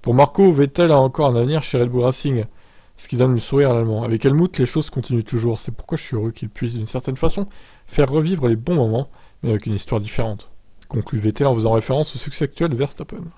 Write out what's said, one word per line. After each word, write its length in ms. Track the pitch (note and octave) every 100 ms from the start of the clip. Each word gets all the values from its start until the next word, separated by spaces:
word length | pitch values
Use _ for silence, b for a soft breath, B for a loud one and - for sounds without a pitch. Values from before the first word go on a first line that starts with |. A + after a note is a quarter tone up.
Pour 120 | -
Marco, 400 | B2 C#3+ - G3
Vettel 400 | D3 C#3+ - E3+
a 60 | D3
encore 280 | C3 - C#3+
un 80 | A#2+
avenir 280 | B2 D#3
chez 140 | - B2+
Red 80 | A#2+
Bull 140 | B2
Racing, 420 | A#2+ B2+ D3 B2+ G#2+ b b b b -
ce 140 | -
qui 80 | A#2+
donne 160 | B2+
le 60 | B2
sourire 320 | - C3+ C#3
à 20 |
l'Allemand. 300 | A#2+ A2+ A2
Avec 200 | A#2 A2+
Helmut, 340 | C3+ D3 F3+ -
les 80 | B2
choses 240 | D#3 D3+
continuent 360 | - A2 A#2+ A2
toujours. 340 | A#2+ A#2 A2
C'est 140 | -
pourquoi 240 | A2 - D#3+
je 60 |
suis 120 | - A2+
heureux 160 | A2
qu'il 160 | - A2+
puisse, 280 | - A#2+ A#2+
d'une 100 | A2
certaine 320 | C3 B2+ C3
façon, 280 | E3 - G3+ b b b -
faire 220 | - C#3
revivre 380 | D3 D#3 F#3 B2+
les 80 | A2+
bons 200 | B2 E3+
moments, 340 | A2+ A2+ C#3 b b b
mais 60 | C3
avec 160 | G#2+ -
une 80 |
histoire 260 | G#2 - A2+
différente. 500 | G#2 - A#2+ G2+ - - - - -
Conclut 320 | B2+ - A#2
Vettel 280 | G#2 G#2 C#3
en 60 |
faisant 200 | A#2 A2
référence 420 | A2+ - C3+ D#3 A#2+
au 40 |
succès 260 | - - D3
actuel 240 | - E3
de 60 | A#2+
Verstappen. 480 | C#3+ - - A#3+ E3